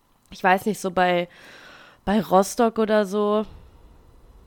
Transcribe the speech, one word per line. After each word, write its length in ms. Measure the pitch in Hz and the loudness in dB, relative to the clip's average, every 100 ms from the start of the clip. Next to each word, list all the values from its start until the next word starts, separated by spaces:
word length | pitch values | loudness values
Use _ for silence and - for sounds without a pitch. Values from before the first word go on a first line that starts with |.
| _ _ _ | _ _ _
ich 140 | - | -2
weiß 240 | 190 190 214 | 2 2 0
nicht, 120 | 190 | -4
so 120 | 196 | -4
bei, 360 | 180 180 175 175 - - - - - - - - | 0 0 0 -2 -10 -20 -20 -20 -20 -20 -10 -2
bei 160 | 214 | -2
Rostock 560 | 175 185 196 - 226 220 | 2 2 2 0 0 0
oder 300 | 214 214 196 | 0 0 0
so. 400 | 208 208 214 214 - - - - - - - - - | -2 -2 -2 -4 -12 -20 -20 -20 -20 -20 -20 -20 -20